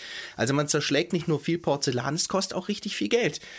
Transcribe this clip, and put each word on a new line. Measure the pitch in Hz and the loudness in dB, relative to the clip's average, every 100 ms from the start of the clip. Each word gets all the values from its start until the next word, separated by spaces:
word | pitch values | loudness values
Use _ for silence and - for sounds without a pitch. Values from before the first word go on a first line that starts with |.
| - - - - | -14 -12 -10 -2
Also | 117 | 2
man | 139 147 | 2 2
zerschlägt | 151 - 143 175 | 2 4 2 2
nicht | 180 160 | 0 2
nur | 147 | 0
viel | - 170 | 2 0
Porzellan, | 165 139 143 123 131 151 | 2 2 2 0 0 0
es | - | 0
kostet | 190 190 - | 0 0 -4
auch | 185 | -4
richtig | 202 202 - | -4 -4 -4
viel | 208 | 2
Geld. | 233 185 - - | 2 2 -2 -10